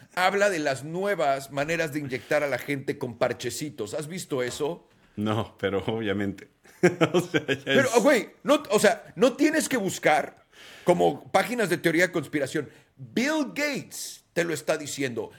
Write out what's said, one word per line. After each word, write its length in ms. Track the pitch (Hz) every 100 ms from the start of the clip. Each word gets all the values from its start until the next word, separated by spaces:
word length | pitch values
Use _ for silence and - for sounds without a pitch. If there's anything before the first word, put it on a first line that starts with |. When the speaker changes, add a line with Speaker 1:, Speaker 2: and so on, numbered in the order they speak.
Speaker 1:
<laughs> 120 | - 180
habla 360 | 185 196 208
de 80 | 170
las 240 | 147 131
nuevas 680 | 147 170 202 180 147 135 139
maneras 420 | 139 147 165 160
de 60 | 147
inyectar 440 | 139 123 - 151
a 40 | 143
la 120 | 123
gente 400 | - 143 - 139
con 180 | 127 113
parchecitos. 800 | 127 120 123 - 151 - 104 147
¿Has 120 | 151
visto 360 | 185 - 135
eso? 440 | 123 - 147 170 _ _ _ -
Speaker 2:
No, 400 | 107 110 101 -
pero 240 | 98 98 104
obviamente. 640 | 113 107 98 101 95 - _ - -
<laughs> 60 | 180 175 160
O 80 | 180
sea, 220 | 175 196 -
ya 160 | 135 -
Speaker 1:
Pero, 240 | 185 269
Speaker 2:
es 140 | 233
Speaker 1:
güey, 260 | 254 247 160 -
no, 180 | 202 294 -
o 80 | 208
sea, 320 | 208 170 - -
no 180 | 240
tienes 340 | - 311 311 196
que 100 | 254
buscar 680 | 196 - 160 151 - - _ - - -
como 480 | - 175 175 139 -
páginas 380 | 190 196 240 190
de 60 | 165
teoría 280 | 170 160 180
de 40 |
conspiración. 560 | 175 139 156 135 156 123 - _ _
Bill 500 | 123 160 277 311 247 170
Gates 720 | 294 247 - - - - _
te 100 | 175
lo 100 | 170
está 240 | 151 160 156
diciendo. 540 | 143 - 135 113 95